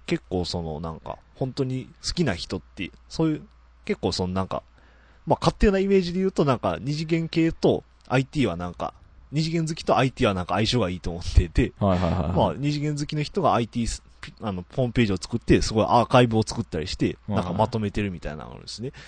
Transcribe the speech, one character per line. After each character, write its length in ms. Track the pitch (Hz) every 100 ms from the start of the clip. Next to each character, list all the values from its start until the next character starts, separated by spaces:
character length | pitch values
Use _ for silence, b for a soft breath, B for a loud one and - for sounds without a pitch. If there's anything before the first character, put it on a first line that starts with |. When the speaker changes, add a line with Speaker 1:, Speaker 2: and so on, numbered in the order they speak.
| -
Speaker 1:
結 180 | 170 -
構 160 | 92 85
そ 160 | 90
の 180 | 82 76
な 120 | 82
ん 100 | 80
か、 160 | - - - -
本 160 | 131
当 120 | 127 131
に 240 | 127 - - -
好 80 |
き 100 | -
な 120 | 151 87
人 220 | - 95
っ 40 |
て、 280 | - - 90 - -
そ 160 | - 160
う 60 |
い 40 | 156
う、 60 | - _ _ _
結 160 | - 208
構 140 | 101
そ 120 | 90 92
の 80 |
な 100 | 92
ん 40 | 92
か、 160 | - - - b b b b -
ま 100 | 165
あ、 40 |
勝 120 | -
手 180 | - 214
な 80 | 196
イ 80 | 196
メ 100 | 196
ー 40 |
ジ 120 | 175
で 60 | 175
言 100 | 190
う 20 |
と 140 | - 147
な 100 | 120
ん 40 |
か、 180 | 101 82
二 140 | 120
次 100 | 151
元 240 | 160 165 165
系 240 | 165 165
と 320 | - 175 107 - _ -
ア 100 | 127
イ 80 | 131
テ 140 | 147
ィ 40 |
ー 40 | 113
は 80 | 85
な 140 | 87
ん 40 |
か、 200 | 85 - - - - -
二 100 | 143
次 80 | 160
元 160 | 165 156
好 60 |
き 100 | 170
と 140 | - -
ア 80 | 131
イ 60 |
テ 100 | -
ィ 20 |
ー 40 | 117
は 40 |
な 100 | 95
ん 20 | 87
か 80 |
相 120 | 92 110
性 140 | 127
が 100 | 92
い 60 | 90
い 40 |
と 100 | -
思 80 | 85
っ 40 | -
て 160 | - 185
て、 240 | - 117 -
Speaker 2:
は 180 | 101 90
い 20 |
は 80 | 90
い 40 |
は 60 | 90
い 40 |
は 80 | 76
い。 20 |
Speaker 1:
ま 160 | 92 104
あ、 20 | 80
二 140 | 143
次 80 | 147
元 180 | 147 147
好 80 | 147
き 80 | 151
の 60 |
人 180 | 147 -
が 120 | 139
ア 60 | 101
イ 80 | 117
テ 120 | 120
ィ 40 |
ー 40 | 113
す-、 160 | - - - - -
あ 120 | 110
の、 100 | 92 90
ホ 120 | - 123
ー 20 |
ム 60 |
ペ 100 | 120
ー 20 | 110
ジ 60 |
を 40 | 95
作 180 | - 113
っ 40 |
て、 220 | - 117
す 120 | -
ご 100 | 110
い 20 | 101
ア 180 | 117
ー 20 | 117
カ 160 | 127
イ 60 | 123
ブ 100 | 110
を 60 |
作 180 | 110 -
っ 20 |
た 160 | 104 82
り 80 | 82
し 80 | -
て、 100 | 107
Speaker 2:
は 60 |
い 200 | - - 101
は 60 |
い。 20 |
Speaker 1:
な 60 | 87
ん 20 |
か 40 | 92
ま 80 | 110
と 100 | 117
め 120 | 104
て 100 | 107
る 80 | 101
み 120 | 85
た 80 | 78
い 80 | 76
な 60 |
の 20 | 58
が 60 |
あ 20 | 60
る 60 |
ん 0 |
で 60 | 50
す 120 | -
ね。 120 | 127 -